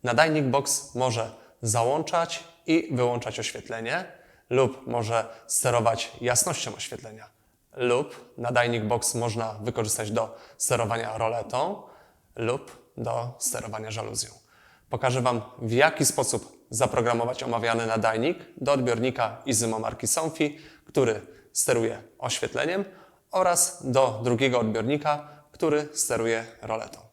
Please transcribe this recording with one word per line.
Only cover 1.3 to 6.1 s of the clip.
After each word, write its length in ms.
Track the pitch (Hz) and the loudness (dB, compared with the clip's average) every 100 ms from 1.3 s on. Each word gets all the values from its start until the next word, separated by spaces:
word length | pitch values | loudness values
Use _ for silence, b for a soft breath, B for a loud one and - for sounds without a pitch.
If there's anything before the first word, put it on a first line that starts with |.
| B B _ | B B _
załączać 800 | 117 113 117 147 156 175 165 - - - - | -2 2 2 2 0 0 0 -6 -12 -16 2
i 220 | 165 - | 2 2
wyłączać 480 | 123 123 120 117 113 | 0 2 0 -4 -6
oświetlenie 800 | 110 - - 113 113 160 185 B B B B | -6 -8 -10 -8 -4 -4 -6 B B B B
lub 360 | 123 131 131 - | 4 4 2 -4
może 400 | 120 110 117 110 B B | -2 0 0 0 B B
sterować 680 | - 135 120 113 113 - | 0 2 4 4 0 -4